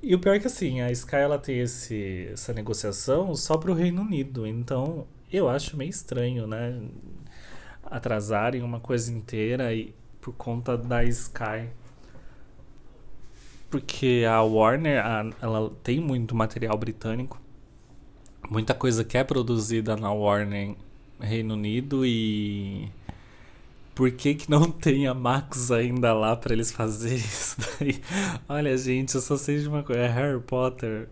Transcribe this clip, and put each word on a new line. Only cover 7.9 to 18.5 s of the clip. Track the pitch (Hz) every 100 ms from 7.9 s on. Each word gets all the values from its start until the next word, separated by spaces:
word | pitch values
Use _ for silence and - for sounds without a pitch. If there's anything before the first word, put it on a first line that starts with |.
| 123 120 107 101 107 113 127
uma | 120 117
coisa | - 123 117
inteira | 117 104 110 107 127 123
e | 113 - - - -
por | -
conta | - - 117 120 120
da | 120 120 120
Sky. | 120 - - 113 110 120 - - - - - - - - - - - - - - - - - - - -
Porque | 143 - - 131 123 113
a | 113
Warner, | 110 110 110 135 160 135
a, | 107 110 110 107
ela | 117 110 110 -
tem | - 127
muito | 160 127 113 117
material | 110 - 113 107
britânico, | 110 110 113 113 131 - - - - - - - - - - -
muita | -